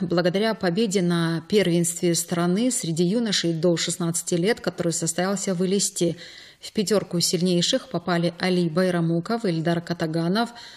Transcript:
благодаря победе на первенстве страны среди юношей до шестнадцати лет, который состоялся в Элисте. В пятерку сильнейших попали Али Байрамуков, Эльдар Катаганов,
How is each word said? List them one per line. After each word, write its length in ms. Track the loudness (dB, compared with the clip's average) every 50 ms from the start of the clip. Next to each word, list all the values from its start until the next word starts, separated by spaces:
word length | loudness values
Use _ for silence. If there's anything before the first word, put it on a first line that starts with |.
благодаря 540 | -4 -2 0 0 0 2 0 2 0 0 -2
победе 460 | 0 0 0 2 2 0 2 2 0
на 440 | 2 2 2 2 2 0 0 -2 -2
первенстве 680 | 2 2 4 4 4 4 2 2 0 -2 0 0 0 0
страны 540 | 0 -2 -2 -2 0 2 2 2 2 2 0
среди 360 | 0 -2 -2 -2 0 2 2
юношей 480 | 2 2 0 0 0 0 0 0 0 0
до 240 | 2 2 2 2
шестнадцати 560 | 2 0 -4 -2 -2 -2 -2 -2 -4 -4 -2 -2
лет, 260 | 0 2 0 0 -2
который 320 | -4 -8 -6 -2 -2 -2
состоялся 640 | -2 -2 -2 -2 -2 -2 -2 -2 -2 -2 -2 -2 -2
в 120 | 0 0
Элисте. 520 | 0 2 0 0 -2 0 0 0 0 -2 -4 -12 -20 -20 -20 -20 -20 -20 _
В 140 | -20 -6 -4
пятерку 480 | -4 0 2 0 0 0 0 -2 0
сильнейших 680 | 0 0 0 2 2 2 2 2 2 2 0 -2 -2
попали 460 | -4 -6 -4 -2 0 0 2 2 0 -2 -2
Али 280 | -2 0 2 2 2
Байрамуков, 800 | 2 2 2 2 2 2 0 0 2 0 0 0 -2 -4 -2 0
Эльдар 340 | -2 -2 0 0 0 0 0
Катаганов, 680 | -2 -6 -4 -4 -4 -2 -2 -2 0 0 0 0 0 -2 -6 -16 -20 -20 -20